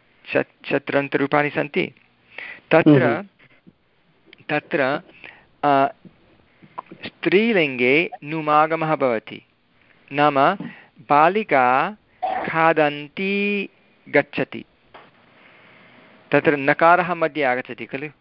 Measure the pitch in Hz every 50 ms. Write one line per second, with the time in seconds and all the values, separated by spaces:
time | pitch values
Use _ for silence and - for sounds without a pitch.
0 | _ _ _ _ _ - - 139 131 - _ _ - - - 139 - - - 139
1 | 139 139 - 143 139 139 - 147 147 147 139 160 147 151 - 196 170 - - _
2 | _ _ _ _ _ _ - - - - - - - _ - 160 165 156 151 139
3 | 143 147 139 165 202 202 _ _ _ _ _ _ _ - _ _ _ _ _ _
4 | _ _ _ _ _ _ - - _ - 151 147 143 - - 160 139 131 139 165
5 | 185 - - - - - - - _ _ _ _ - 143 143 139 135 139 - -
6 | _ - - _ _ _ _ _ _ _ _ _ - - _ - - _ - -
7 | - - - _ - 170 156 190 220 233 233 190 160 143 131 123 123 123 135 151
8 | 175 - - - - 143 151 160 156 151 151 151 156 160 160 160 165 156 156 143
9 | 139 131 117 110 - - 107 104 - _ _ _ _ _ _ _ _ _ _ _
10 | _ _ 139 143 147 147 143 135 139 156 190 196 165 - - - - _ _ -
11 | 139 - 147 143 151 170 190 214 214 - 151 139 127 123 127 135 151 185 214 -
12 | _ _ _ _ - 740 - - - - - 160 160 160 165 156 151 147 147 147
13 | 147 143 - - 190 196 202 202 202 202 202 202 196 - - _ _ _ _ _
14 | _ - 131 143 143 - - - 135 - - 113 - - _ _ _ _ - -
15 | - - _ _ _ _ _ _ _ - - - - - - - - - _ -
16 | - - - - _ _ - 143 139 165 147 143 135 139 143 - 165 165 175 175
17 | 180 170 175 170 165 160 139 151 143 131 127 123 127 - 123 - 117 110 - 135
18 | 139 151 143 _